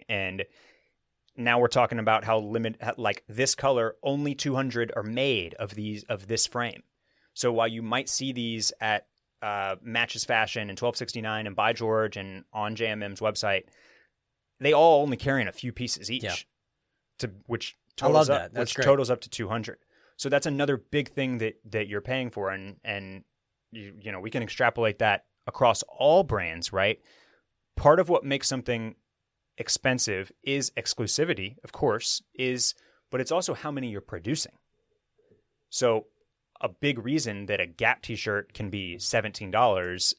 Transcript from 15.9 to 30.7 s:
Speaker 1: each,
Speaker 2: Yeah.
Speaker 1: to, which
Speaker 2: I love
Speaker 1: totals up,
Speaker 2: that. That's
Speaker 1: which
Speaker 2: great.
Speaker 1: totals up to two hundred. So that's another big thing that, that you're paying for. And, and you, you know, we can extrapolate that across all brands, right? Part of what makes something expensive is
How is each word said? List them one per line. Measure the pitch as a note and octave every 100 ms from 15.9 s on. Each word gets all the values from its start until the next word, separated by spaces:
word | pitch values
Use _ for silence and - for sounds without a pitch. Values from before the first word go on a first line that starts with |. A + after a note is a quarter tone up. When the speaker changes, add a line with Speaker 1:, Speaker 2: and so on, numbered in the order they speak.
| - G2
Speaker 1:
each, | B2
Speaker 2:
Yeah. | G2+ E2+ - _ _ _ _ _ _ -
Speaker 1:
to, | G#2 F#2+ -
which | A2+ - - _ -
Speaker 2:
I | C#3
love | D3+ C#3
Speaker 1:
totals |
up, | C#3
Speaker 2:
that. | F2+
That's | A2+ A#2+
Speaker 1:
which | -
Speaker 2:
great. |
Speaker 1:
totals | C3 C#3 B2
up | A#2+
to | -
two | - G2
hundred. | A2+ G#2 - _ _ _ -
So | C3+
that's | C#3+ D#3
another | C#3 C#3+ C3+
big | - D3 B2
thing | - C3 B2
that, | A2 - A2
that | G#2+ G#2
you're | G#2
paying | B2 C3 B2
for. | G#2 F#2+
And, | F#2+ F#2+ -
and | A2+ G2+ F#2+ F#2+ - _ _ _ _
you, | A2 G2+ G2+
you | G#2
know, | F#2+
we | G#2+
can | A2+
extrapolate | G#2+ - A#2+ A#2+ A2 G#2
that | A2 G2 - _ -
across | - A#2+ G#2 -
all | - C#3+ F3
brands, | D3 G#2 F2 E2 -
right? | F#2+ G2+ - _ _ _ _ _ _ _ -
Part | C#3+ E3+
of | E3+
what | D#3+ C3+
makes | C3+ -
something | C3 B2 A#2 A2 - _ _ _ _ _ -
expensive | - - C3 B2+ - F#2+ F#2+ _
is | C#3 C#3 B2+